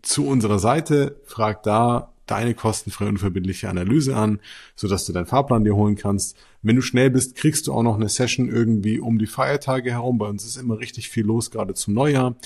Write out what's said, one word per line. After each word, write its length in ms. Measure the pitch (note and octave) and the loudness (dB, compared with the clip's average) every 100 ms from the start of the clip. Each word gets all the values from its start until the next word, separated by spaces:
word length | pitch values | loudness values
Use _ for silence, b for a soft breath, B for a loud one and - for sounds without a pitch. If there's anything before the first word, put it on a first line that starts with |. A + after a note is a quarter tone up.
zu 240 | - - C#3+ | -6 -2 2
unserer 320 | C3+ G#2+ G#2 | 2 2 2
Seite. 600 | G#2+ D3+ D#3+ D3 C#3 - - | 2 2 2 2 0 -4 -12
Frag 380 | - G#2+ G2+ | -4 -2 -2
da, 500 | G#2+ G#2+ A#2+ A#2+ - _ - | 0 2 2 0 -4 _ -6
deine 260 | G#2 A#2+ | -2 -2
kostenfreie, 560 | A2+ A2 G2 - - G#2 | 0 -2 -2 -6 -4 -2
unverbindliche 600 | G2+ G2+ F#2 F#2 F#2 A2 | 0 -2 -2 -4 -4 -4
Analyse 460 | F2+ F2+ D3+ C3+ C3 | -2 2 2 2 2
an, 240 | G#2+ G#2 B B B - | 0 0 B B B -6
sodass 300 | G2+ F#2+ - | -2 -2 -2
du 80 | |
deinen 120 | F2+ F2 | -4 0
Fahrplan 380 | C3 C#3 A#2+ | 0 2 4
dir 120 | G#2 G2+ | 4 4
holen 200 | G#2 G2+ | 2 2
kannst. 420 | G#2 G2 - - b b | 0 -2 -4 -10 b b
Wenn 140 | G#2 B2 | 2 2
du 60 | |
schnell 280 | B2 B2 C3 | 2 4 4
bist, 260 | B2+ A#2+ - | 4 0 0
kriegst 320 | D#3 D3+ C#3+ | 0 0 -2
du 60 | |
auch 100 | C3 | 0
noch 120 | A#2 G#2 | 0 0
eine 140 | G#2+ | 0
Session 400 | - B2 - B2 | 0 -2 0 0
irgendwie 500 | A2+ A2+ A2 G#2 A2 | 2 2 2 0 -2
um 180 | - A2+ | 0 0
die 100 | A2 | 0
Feiertage 640 | - C3+ C#3 - C3 B2 | -2 -2 -2 -2 -2 -2
herum. 260 | A#2+ B2 A#2+ | -4 0 0
Bei 100 | G#2 | -2
uns 180 | G2+ - | -6 -10
ist 120 | B2+ | -8
immer 220 | B2 A2 | -6 -6
richtig 300 | A#2+ - - | -6 -12 -8
viel 160 | A2+ G#2+ | -2 0
los, 260 | A#2 - | 0 -2
gerade 220 | A2 G2 | -6 -6
zum 200 | F#2+ - | -6 -2
Neujahr. 420 | G#2+ D3 C3+ B2 B2 | 0 2 2 0 -4